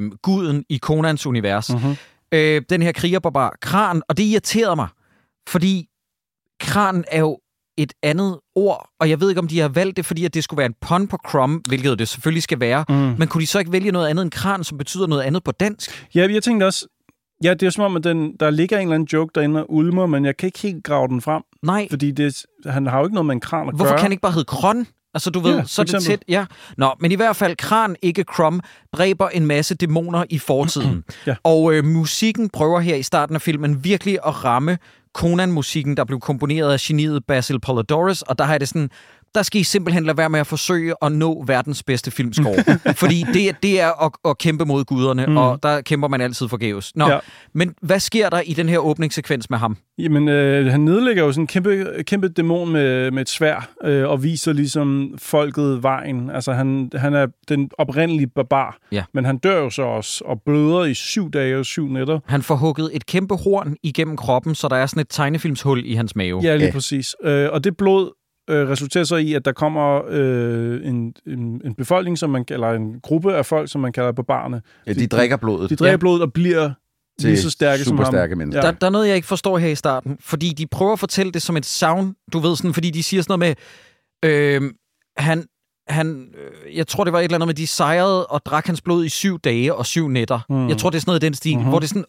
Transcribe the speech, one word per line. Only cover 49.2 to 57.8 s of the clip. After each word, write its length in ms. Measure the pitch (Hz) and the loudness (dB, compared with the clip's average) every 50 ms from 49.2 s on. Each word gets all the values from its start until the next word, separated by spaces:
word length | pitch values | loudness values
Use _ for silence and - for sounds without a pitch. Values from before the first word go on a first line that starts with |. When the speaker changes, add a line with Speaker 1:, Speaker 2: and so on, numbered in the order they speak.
| - - 151 123 107 - | -4 -2 -4 -4 -2 -2
Speaker 1:
med 80 | 131 110 | -2 -2
ham? 180 | 120 110 107 - _ _ _ - | 0 -2 -4 -6 _ _ _ -4
Speaker 2:
Jamen, 300 | 170 160 151 143 147 147 | 0 2 4 4 4 4
øh, 380 | 143 143 139 139 139 139 139 | 4 4 4 4 4 4 4
han 140 | 131 127 143 | 4 4 4
nedlægger 440 | 151 156 180 220 254 254 226 180 156 | 4 4 4 4 4 2 2 4 2
jo 80 | 143 | 2
sådan 100 | 135 156 | 2 0
en 40 | 160 | 0
kæmpe, 400 | 147 - 190 180 208 196 196 190 - - - 156 | 0 0 0 2 2 2 0 0 -4 -6 -8 -4
kæmpe 220 | - 202 196 185 185 | -2 -2 0 0 0
dæmon 440 | 170 175 165 165 170 180 175 170 | 0 0 2 2 2 0 0 0
med, 380 | 160 151 139 135 127 127 127 131 | 2 2 2 2 2 2 0 0
med 120 | 127 135 | -2 -2
et 60 | 131 - | -4 -4
sværd, 400 | - - 160 151 151 - 123 - - - 349 | -2 0 0 0 0 0 -6 -12 -12 -6 -2
øh, 240 | 156 143 139 135 147 | 0 2 2 2 2
og 140 | 147 131 | 0 0
viser 300 | 131 165 165 143 - 165 | 0 0 -2 -2 0 0
ligesom 600 | 147 143 147 135 - 156 143 139 139 139 139 135 143 143 | 2 2 0 0 0 0 0 0 0 0 -2 -4 -8 -12
folket 640 | - - - 151 147 147 123 147 147 139 135 120 | -6 0 2 2 2 2 0 0 0 0 0 0
vejen. 480 | 123 135 135 135 - 143 131 123 123 127 | 0 0 0 -2 -4 -6 -6 -6 -6 -6
Altså, 220 | - 127 120 135 | -6 -6 -4 -2
han, 380 | 127 127 135 135 135 135 131 123 - | 0 0 0 0 0 0 -2 -4 -4
han 200 | 135 135 143 143 | -2 0 2 2
er 120 | 143 139 123 - _ _ - | 2 0 0 -2 _ _ -2
den 220 | 147 143 139 135 - | 0 0 -2 -2 -2
oprindelige 480 | - | -2